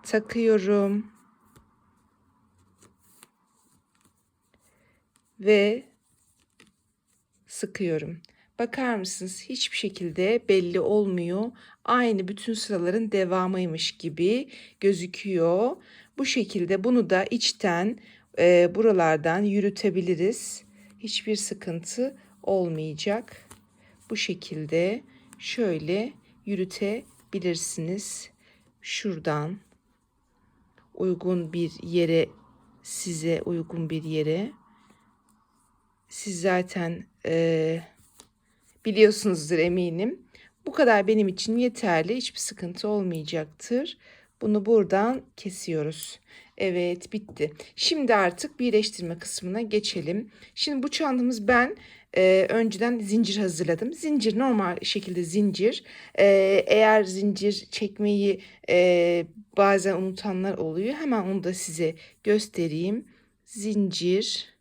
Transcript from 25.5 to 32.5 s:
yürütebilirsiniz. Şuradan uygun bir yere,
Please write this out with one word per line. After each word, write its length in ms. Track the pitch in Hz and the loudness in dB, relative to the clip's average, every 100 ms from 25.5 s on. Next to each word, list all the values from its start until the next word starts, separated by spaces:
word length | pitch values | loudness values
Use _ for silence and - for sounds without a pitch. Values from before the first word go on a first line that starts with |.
| - 220 160 151 190 240 - _ _ - | -2 -2 -2 -2 -2 -4 -10 _ _ -8
yürütebilirsiniz. 1800 | 196 185 - 202 226 - _ _ 196 180 170 - - 160 190 - - - _ _ _ _ _ | -4 -4 -4 -4 -4 -10 _ _ -4 -4 -4 -6 -6 -6 -6 -8 -14 -16 _ _ _ _ _
Şuradan 760 | - - 208 165 151 147 151 196 _ _ _ _ _ _ _ _ _ _ _ _ _ | -10 -6 -6 -4 -2 -2 -4 -8 _ _ _ _ _ _ _ _ _ _ _ _ _
uygun 600 | - 185 175 180 180 165 | -4 -2 -2 -2 -2 -2
bir 180 | 170 165 - | -4 -4 -6
yere, 460 | 175 175 165 165 - - _ | -4 0 2 2 0 -6 _